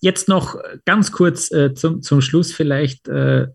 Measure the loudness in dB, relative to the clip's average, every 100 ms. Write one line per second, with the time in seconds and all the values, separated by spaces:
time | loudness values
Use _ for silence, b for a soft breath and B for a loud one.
0 | -2 0 0 0 -2 -10 -14 -6 0 2
1 | 2 2 2 2 -2 2 0 0 -4 -4
2 | 0 2 2 0 0 -2 -2 0 -2 -6
3 | -8 -2 0 0 -2